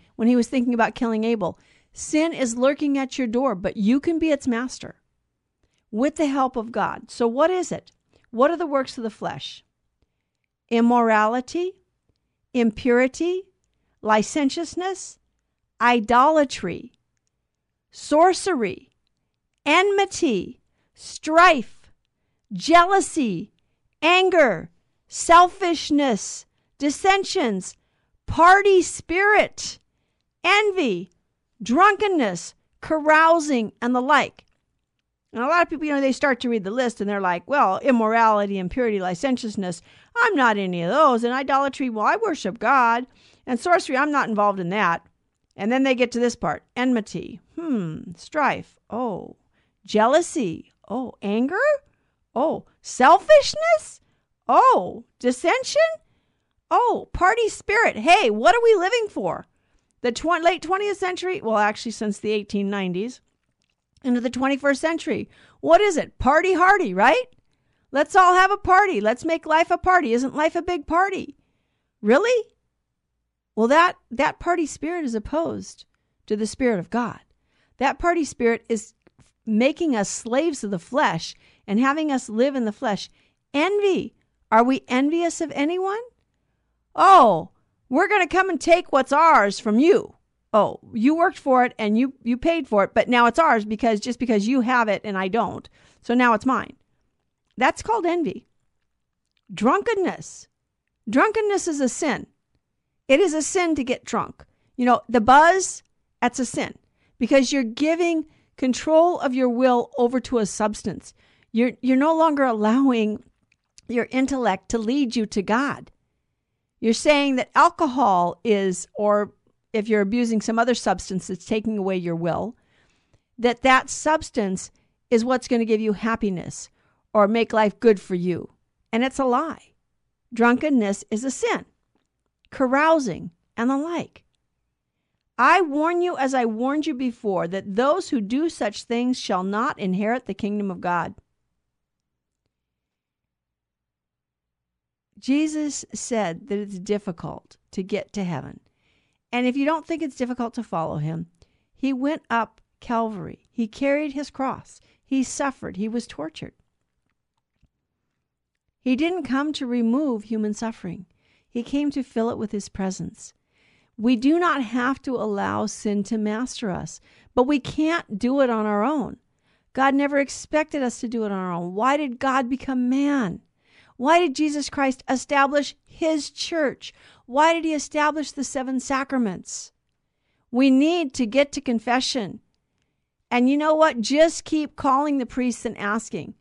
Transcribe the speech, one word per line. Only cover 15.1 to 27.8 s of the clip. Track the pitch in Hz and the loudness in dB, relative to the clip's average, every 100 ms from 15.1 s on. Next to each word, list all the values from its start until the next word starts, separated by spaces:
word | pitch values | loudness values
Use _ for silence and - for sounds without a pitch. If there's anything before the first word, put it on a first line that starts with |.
| - _ _ _ _ _ - | -20 _ _ _ _ _ -2
idolatry, | 233 247 214 240 277 311 277 - 185 170 - _ _ _ _ _ _ _ _ _ _ | 2 2 2 4 6 4 2 -2 -10 -10 -14 _ _ _ _ _ _ _ _ _ _
sorcery, | - - 294 359 349 - 311 202 - _ _ _ _ _ _ _ _ 294 | -16 0 4 6 4 -2 -2 -4 -8 _ _ _ _ _ _ _ _ 0
enmity, | 330 403 392 392 - 330 202 - - _ _ _ | 2 2 2 -2 0 -2 -2 -4 -14 _ _ _
strife, | _ - - - 320 359 302 202 - - _ _ _ _ _ - | _ -20 -14 0 6 6 4 -2 -14 -20 _ _ _ _ _ -14
jealousy, | 190 226 339 349 392 302 - 240 175 - _ _ _ _ - | -8 4 4 6 4 0 -2 -4 -4 -8 _ _ _ _ -2
anger, | 311 370 370 339 269 165 170 _ _ _ _ | 2 4 4 4 4 2 -8 _ _ _ _
selfishness, | - - 339 359 - 359 339 - 285 277 208 - - - _ _ - | -8 6 8 8 4 -2 -2 0 0 2 0 -4 -14 -18 _ _ -6
dissensions, | 285 277 381 392 381 381 294 294 - - | -4 0 2 2 0 -2 -2 -2 -6 -16